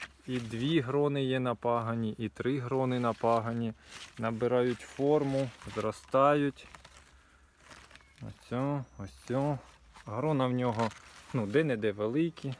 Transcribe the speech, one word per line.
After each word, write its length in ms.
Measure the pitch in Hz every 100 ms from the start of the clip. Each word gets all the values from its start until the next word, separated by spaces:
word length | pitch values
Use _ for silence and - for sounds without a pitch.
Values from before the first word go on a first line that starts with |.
| - - -
І 120 | 127
дві 400 | 113 113 135 165
грони 440 | 120 143 143 143
є 160 | 131 131
на 160 | 127 113
пагані, 600 | 120 117 113 117 110 107
і 120 | 107
три 300 | - 123 139
грони 400 | 123 135 131 127
на 140 | 120
пагані. 600 | 110 117 117 113 117 113 - - - - -
Набирають 640 | 113 113 120 123 123 113
форму, 680 | - - 143 151 139 135 135 - 110 107
зростають. 920 | 107 - - 135 143 147 143 - - - - - - - _ _ _ _ - - - - - - 110
Ось 200 | - -
цю, 360 | 120 139 143 123 -
ось 160 | 98 - -
цю. 320 | 127 143 135 - - - - -
Грона 420 | 107 151 143 127
в 40 |
нього, 380 | 123 123 113 113 - - - -
ну, 140 | 131 101
де-не-де 440 | 127 160 117 107
великі, 640 | 101 107 135 165 160 139